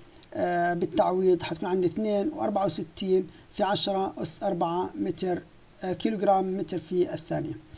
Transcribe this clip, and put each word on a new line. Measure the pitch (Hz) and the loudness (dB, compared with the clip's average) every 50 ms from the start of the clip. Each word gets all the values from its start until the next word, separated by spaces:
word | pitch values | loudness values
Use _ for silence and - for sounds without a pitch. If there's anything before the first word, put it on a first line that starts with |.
| - - - - - - - | -18 -20 -20 -20 -18 -10 -6
آه، | 208 185 175 175 175 170 175 175 | -2 -2 0 2 2 2 2 0
بالتعويض | 170 185 160 160 - 185 175 185 185 190 185 180 170 - | 0 -2 0 2 2 2 4 4 4 4 4 4 4 2
حتكون | - 170 - - 180 | -2 -6 -4 -2 0
عندي | 185 190 180 | 0 2 2
اثنين | 170 165 214 220 214 208 202 196 156 - | 2 0 0 0 0 2 0 0 0 -2
وأربعة | - 220 220 208 196 190 | -2 -2 0 2 2 0
وستين | 190 - - 170 - - - 196 190 185 185 185 - - - - - - | 0 0 -2 -6 -8 -6 -4 0 2 2 2 2 0 -8 -20 -20 -10 -4
في | - 202 | 0 0
عشرة | 185 208 - - 202 196 190 190 - - | 2 2 2 2 0 0 0 0 -2 -4
أس | - - 165 - - 226 | -6 -6 -6 -4 -4 -2
أربعة | 196 190 170 180 165 170 180 185 185 - | -2 0 0 0 0 0 -2 -2 -4 -4
متر، | 208 202 196 165 - 190 180 180 - - - - - - - - - - | -4 -4 -4 -2 -2 -2 -2 -2 -4 -6 -10 -20 -20 -20 -20 -16 -8 -6
آه، | 185 180 | -4 -4
كيلوغرام | 180 - 226 220 190 202 202 196 190 190 190 185 | -2 -2 -2 0 2 4 4 4 4 4 0 -2
متر | 196 170 - 185 | -4 -4 -4 -6
في | 170 - - 185 180 175 - - | -6 -6 -2 2 2 2 2 0
الثانية. | 160 - - 165 151 151 156 - - - - - | -8 -6 -4 -4 -4 -4 -4 -8 -10 -14 -20 -20